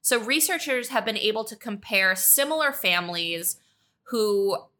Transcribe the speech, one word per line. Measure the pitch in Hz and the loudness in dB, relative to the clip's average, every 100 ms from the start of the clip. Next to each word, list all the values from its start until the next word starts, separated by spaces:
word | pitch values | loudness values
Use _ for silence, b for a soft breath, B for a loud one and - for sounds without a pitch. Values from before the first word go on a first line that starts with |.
So | - 240 | 2 0
researchers | 220 294 311 339 294 254 233 | 0 0 0 -2 -2 -4 0
have | 254 | -2
been | 202 214 | -2 -2
able | - 214 | 0 -2
to | 220 214 | -6 -10
compare | 233 202 - 202 190 | -10 -10 -2 2 2
similar | 185 - - 277 311 294 | 2 4 4 2 2 0
families | 277 185 175 175 170 170 170 170 - b b b b | 0 0 0 0 -4 -4 -4 -4 -8 b b b b
who | - 240 214 202 196 190 - | -6 0 2 2 0 -2 -6